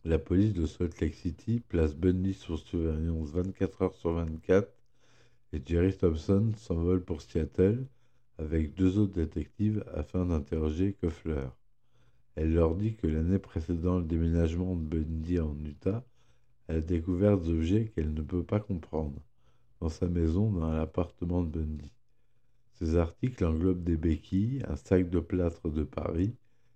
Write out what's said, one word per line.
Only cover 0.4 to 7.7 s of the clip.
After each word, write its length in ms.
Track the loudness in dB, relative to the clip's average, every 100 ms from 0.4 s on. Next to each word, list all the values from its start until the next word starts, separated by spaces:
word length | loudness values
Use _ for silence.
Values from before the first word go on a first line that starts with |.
| 2
de 140 | 2 -4
Salt 340 | -2 -6 -2
Lake 140 | -4
City 480 | -2 -8 -6 -4 -4 -2
place 280 | 0 2
Bundy 400 | 2 2 2 0
sous 220 | -4 -8 -8
surveillance 760 | -4 -2 -2 -2 -2 -2 -4
vingt-quatre 500 | -4 -4 -2 -4 -2
heures 140 | -4
sur 180 | -2 -4
vingt-quatre 580 | -2 -4 -6 2 2 2 -12 _ _ -20 -20 _ _ -8
et 100 | -8
Jerry 320 | 0 2 2 4
Thompson 540 | 2 2 2 2 2 -2
s'envole 460 | -4 0 2 0
pour 180 | -2 -8
Seattle 680 | -4 -2 -2 4 4